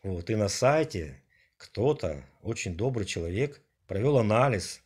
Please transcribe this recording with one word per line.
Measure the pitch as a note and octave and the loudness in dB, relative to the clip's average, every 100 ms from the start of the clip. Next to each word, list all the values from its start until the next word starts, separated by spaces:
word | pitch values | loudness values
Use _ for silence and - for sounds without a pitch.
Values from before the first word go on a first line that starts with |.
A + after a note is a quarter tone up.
Вот, | G2 F2+ F2 | -6 -6 -2
и | |
на | G#2+ G2+ | 0 0
сайте | - B2+ D3+ D#3 F#2 D2+ C2 _ _ _ _ | 4 4 4 0 -4 -8 -12 _ _ _ _
кто-то, | - - B2+ C#3+ E2+ D2 B1+ _ | -14 -2 0 0 -4 -6 -12 _
очень | - A2+ - E2+ | -8 -6 -6 -2
добрый | A#2+ A#2+ G2 | -2 -2 -4
человек, | - E2 F#2+ C#3 - _ _ _ | -4 -4 -2 -4 -6 _ _ _
провёл | F#2+ B2+ C#3 | -2 2 4
анализ. | G#2+ A2 C3+ G#2 - - | 4 4 4 2 -4 -12